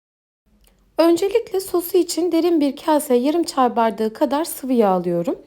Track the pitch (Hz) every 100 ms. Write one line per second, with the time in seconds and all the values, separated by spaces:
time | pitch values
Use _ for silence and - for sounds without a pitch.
0 | _ _ _ _ _ _ _ _ _ -
1 | 330 339 392 453 466 381 392 349 339 370
2 | 330 - 349 330 339 339 277 262 - 302
3 | 294 247 262 330 330 - 247 233 226 202
4 | 220 220 294 277 320 - 262 254 202 185
5 | 175 170 175 381